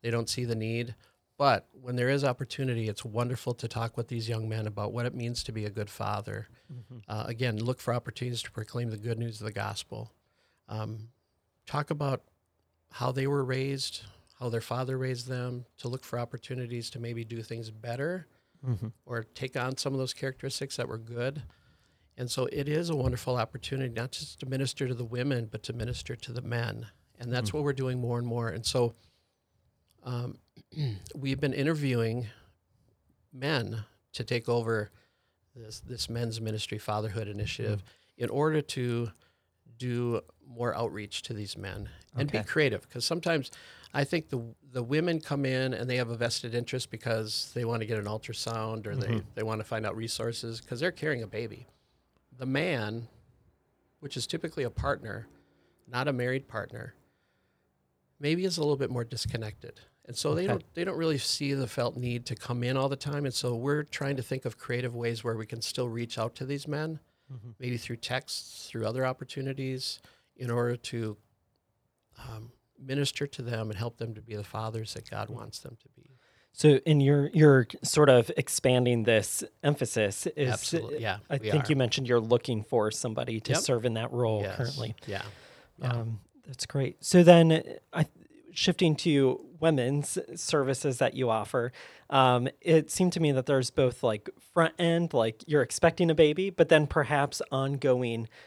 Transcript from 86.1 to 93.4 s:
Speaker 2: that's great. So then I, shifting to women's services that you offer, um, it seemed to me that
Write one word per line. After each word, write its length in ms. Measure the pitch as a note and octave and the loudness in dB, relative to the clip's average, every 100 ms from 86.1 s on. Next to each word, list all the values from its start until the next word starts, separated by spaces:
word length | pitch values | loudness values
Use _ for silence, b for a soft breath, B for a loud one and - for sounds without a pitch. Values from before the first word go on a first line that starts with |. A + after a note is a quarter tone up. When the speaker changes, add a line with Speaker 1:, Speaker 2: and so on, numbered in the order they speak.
| A2 - C#4 - | -6 -10 _ -18
Speaker 2:
that's 200 | C3 - | -10 -4
great. 360 | C#3+ C3+ - - | -2 -2 -4 6
So 180 | F3+ | 10
then 400 | F3 E3+ E3 D#3+ - - _ | 12 12 12 6 2 -14 _
I, 140 | - D#3+ - - - - | 0 0 -2 -20 -20 -14
shifting 420 | - - E3+ F3 D3+ | 0 2 4 4 4
to 420 | F3 C#3+ C3+ B2+ - - | 4 6 6 4 -4 0
women's 580 | D#3+ D3+ B2 C#3+ C#3+ - - - | 4 4 2 0 -2 -4 -6 -8
services 640 | - D3+ C3+ C3 D3 B2 | 0 2 2 0 0 2
that 160 | B2+ | 2
you 160 | C3 B2+ | 2 0
offer, 420 | A2 G#2 C3 A#2+ B B B B | 0 0 -2 -2 B B B B
um, 380 | C#3 C3 B2 A#2+ - | 6 8 6 2 -2
it 320 | - D#3+ D3+ | 6 6 6
seemed 220 | - F#3 | 2 2
to 60 | E3+ | 4
me 120 | D#3+ | 4
that 140 | C3+ | 4